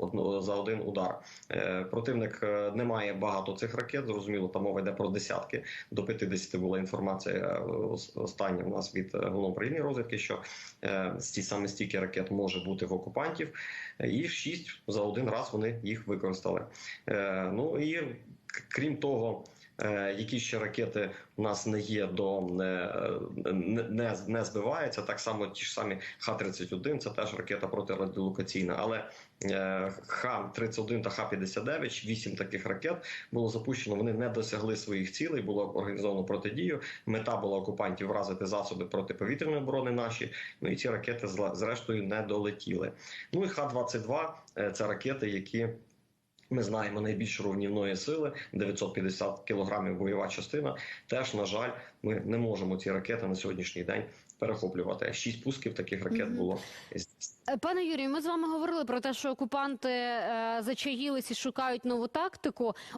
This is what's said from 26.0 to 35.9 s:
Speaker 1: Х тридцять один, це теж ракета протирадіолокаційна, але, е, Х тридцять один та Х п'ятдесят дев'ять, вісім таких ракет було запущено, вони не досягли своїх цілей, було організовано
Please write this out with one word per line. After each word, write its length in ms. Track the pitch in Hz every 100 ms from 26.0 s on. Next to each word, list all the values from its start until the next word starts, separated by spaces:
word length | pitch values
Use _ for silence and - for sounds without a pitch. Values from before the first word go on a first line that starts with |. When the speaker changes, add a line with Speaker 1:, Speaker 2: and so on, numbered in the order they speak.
| - -
Speaker 1:
Х 160 | -
тридцять 380 | - 98 92 90
один, 260 | 92 143 151
це 100 | 110
теж 240 | - 107
ракета 320 | - - 101 95
протирадіолокаційна, 1120 | 101 95 95 95 98 95 95 92 95 90 -
але, 260 | 110 110 - - - _
е, 480 | 98 98 95 95 95 95 -
Х 440 | - 123 113 98
тридцять 300 | - 113 113
один 180 | 110 117
та 80 | 113
Х 140 | - 107
п'ятдесят 340 | 98 92 101
дев'ять, 400 | 120 156 123 - 104
вісім 300 | 113 101 92
таких 300 | 98 98 -
ракет 300 | - 160 175 - - -
було 160 | 120 113
запущено, 480 | 110 120 127 104 101
вони 160 | 117
не 160 | 110 120
досягли 480 | 113 110 107 110 107
своїх 360 | - 101 95
цілей, 300 | - 160 143
було 300 | 98 101 98
організовано 520 | - 101